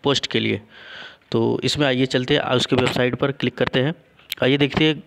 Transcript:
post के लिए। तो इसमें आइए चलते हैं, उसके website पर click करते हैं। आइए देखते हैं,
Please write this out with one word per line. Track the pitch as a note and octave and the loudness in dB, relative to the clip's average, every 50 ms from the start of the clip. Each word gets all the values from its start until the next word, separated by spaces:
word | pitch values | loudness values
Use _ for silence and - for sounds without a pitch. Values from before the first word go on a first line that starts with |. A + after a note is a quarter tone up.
| - | -2
post | C#3+ C#3 C3+ - | 0 0 0 -2
के | - - A#2 | -2 -2 -2
लिए। | A2 G#2+ G#2+ G#2+ G#2+ - - - - - - - - - - _ _ _ - | 0 0 -2 -4 -6 -12 -20 -20 -20 -20 -18 -18 -18 -20 -20 _ _ _ -2
तो | A2+ A2+ A#2 A#2 - - | 0 0 2 0 0 -2
इसमें | C3 - C#3+ D3 | -2 -2 0 0
आइए | C3+ C3 B2+ C3+ | 0 2 0 0
चलते | C3 - C3 B2+ B2+ C#3+ | 0 0 -2 0 2 0
हैं, | C#3+ - | 0 2
उसके | - C3 B2 B2 - C3+ | 0 0 0 0 2 0
website | B2+ B2+ B2 - - B2 B2+ B2 | 0 0 0 0 0 0 0 0
पर | B2+ C#3+ C#3 C3+ | -2 -2 -4 -2
click | - - B2 - | -2 -4 -6 -2
करते | - C3 - - C#3 | -2 -2 0 0 0
हैं। | B2+ D3 F3 - _ _ _ _ - _ - - B2 | 0 0 -2 -6 _ _ _ _ -14 _ -6 -2 0
आइए | B2+ C3+ | 2 2
देखते | C#3+ C#3+ C3+ - - D#3+ | 2 2 0 2 2 2
हैं, | D#3 D3+ - - | 2 2 -2 -6